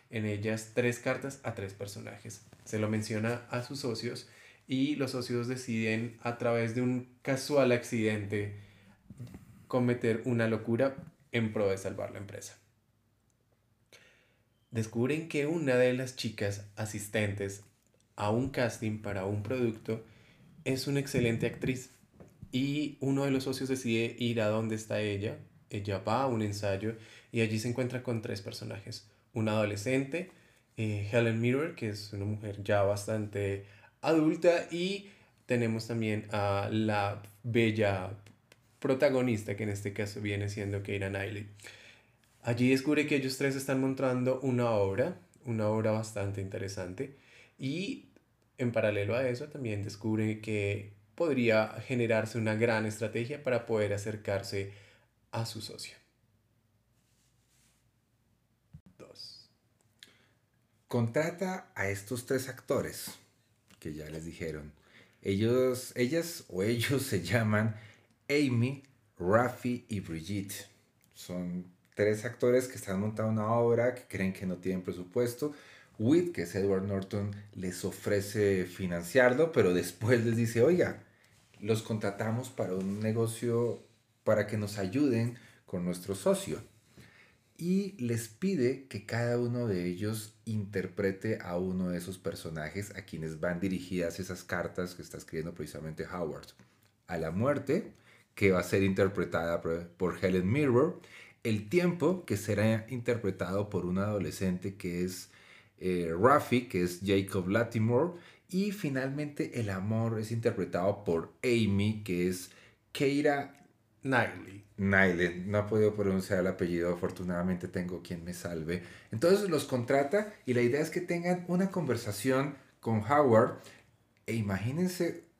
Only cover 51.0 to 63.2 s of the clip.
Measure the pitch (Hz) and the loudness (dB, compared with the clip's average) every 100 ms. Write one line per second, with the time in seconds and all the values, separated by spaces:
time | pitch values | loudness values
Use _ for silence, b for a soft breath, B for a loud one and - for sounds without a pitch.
51 | _ - 170 127 117 110 107 - - 123 | _ -2 2 4 6 6 4 -2 -4 0
52 | 113 110 110 117 110 107 117 110 107 104 | 2 2 2 0 0 2 2 2 0 -2
53 | 110 113 120 143 131 120 - 110 101 101 | -4 -2 -4 -4 -2 -2 0 2 2 0
54 | 107 104 - 98 - 101 98 B B B | -4 -6 -2 -2 -2 -4 -6 B B B
55 | B _ _ 113 113 110 107 - - - | B _ _ -6 -4 -6 -12 -12 -16 -18
56 | _ _ _ _ _ _ _ _ _ _ | _ _ _ _ _ _ _ _ _ _
57 | _ _ _ _ _ _ _ _ _ _ | _ _ _ _ _ _ _ _ _ _
58 | _ _ _ _ _ _ _ - - - | _ _ _ _ _ _ _ -20 -20 -20
59 | - - - - - _ _ _ _ _ | -20 -18 -18 -18 -20 _ _ _ _ _
60 | B B B B _ _ _ _ _ 123 | B B B B _ _ _ _ _ 0
61 | 113 147 160 170 185 185 - - 98 101 | 2 2 0 -2 -4 -4 -8 -4 -2 -2
62 | - 120 - 131 - - - 123 - - | -4 -6 -2 -2 -2 -10 -2 0 0 -6
63 | - - | -12 -14